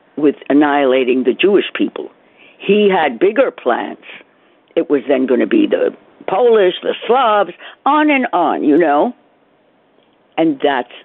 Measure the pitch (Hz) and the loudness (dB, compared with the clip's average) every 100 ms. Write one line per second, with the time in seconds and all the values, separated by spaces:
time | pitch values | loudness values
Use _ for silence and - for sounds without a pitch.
0 | _ - 147 - - 143 147 143 135 131 | _ -2 0 0 0 2 2 2 2 2
1 | 123 127 127 110 190 190 - - - - | 0 0 0 0 2 2 0 -4 -4 -6
2 | - _ _ _ - - - 208 202 190 | -14 _ _ _ -20 -10 -2 2 2 2
3 | 151 113 190 214 175 - 127 117 101 - | -2 0 0 2 -2 -2 -4 -2 -4 -12
4 | - - - _ _ _ _ - - 143 | -20 -20 -20 _ _ _ _ -4 -2 -2
5 | 117 131 131 120 107 110 101 - - - | 0 -2 0 0 0 0 0 0 -2 -6
6 | _ _ - 190 247 220 185 - 170 - | _ _ -6 0 2 4 2 -2 -8 -6
7 | - 247 240 208 180 - - - 262 302 | -2 0 2 0 -2 -6 -20 -6 -2 0
8 | 302 277 254 180 151 82 113 147 160 147 | 2 0 -2 -2 -2 0 2 2 2 2
9 | 220 - _ _ _ _ _ _ _ _ | 0 -4 _ _ _ _ _ _ _ _
10 | _ _ _ - 165 135 147 135 - - | _ _ _ -2 -2 0 -2 -2 -6 -14